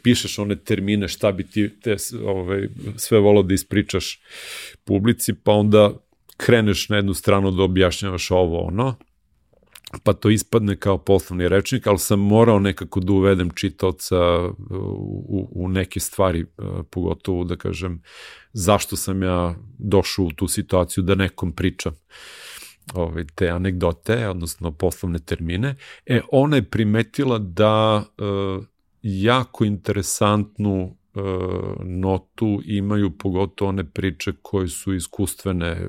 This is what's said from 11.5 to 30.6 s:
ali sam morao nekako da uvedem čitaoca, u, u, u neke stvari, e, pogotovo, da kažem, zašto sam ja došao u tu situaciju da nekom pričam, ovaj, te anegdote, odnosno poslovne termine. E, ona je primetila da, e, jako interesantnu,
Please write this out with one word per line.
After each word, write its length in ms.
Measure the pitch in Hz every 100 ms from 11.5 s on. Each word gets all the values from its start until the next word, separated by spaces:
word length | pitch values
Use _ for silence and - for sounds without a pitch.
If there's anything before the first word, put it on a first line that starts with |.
| 95 - 127 107
ali 120 | 98
sam 220 | - 104
morao 380 | 101 110 117 104
nekako 420 | 98 92 90 98
da 120 | 90
uvedem 380 | 98 95 95 90
čitaoca, 640 | - 98 - 92 78 - 92 87 87 90 92 95
u, 540 | 95 98 98 101 98 -
u, 200 | 98 95
u 160 | - 92
neke 320 | 92 - 90
stvari, 400 | - - 95 85
e, 40 | 87 - 95 92 -
pogotovo, 540 | 90 87 82 - 87
da 120 | 87 87
kažem, 460 | 98 87 92 85 - - - - _
zašto 440 | 113 92 101 - 101
sam 260 | - 95
ja 320 | 92 90 87 87 - -
došao 460 | 104 98 - -
u 80 | 90
tu 160 | - 92
situaciju 560 | - - 92 87 -
da 100 | 90
nekom 380 | 95 92 - 92
pričam, 400 | 78 90 - 87 78 _ - - - - - - _ -
ovaj, 300 | 92 82 80 80
te 140 | - 90
anegdote, 800 | 87 95 90 87 82 - 117 107
odnosno 440 | 90 82 - 85
poslovne 460 | 78 90 - 92 85
termine. 580 | - 87 82 90 135 135 - - -
E, 140 | 120 -
ona 240 | 135 143 143
je 60 |
primetila 760 | 104 104 107 107 107 - 139 117
da, 640 | 98 85 107 110 110 107 104 -
e, 40 | 101 98 98 95 101 _ _ _
jako 640 | 110 95 107 127 120 -
interesantnu, 1300 | 107 101 - 101 90 - 104 104 101 -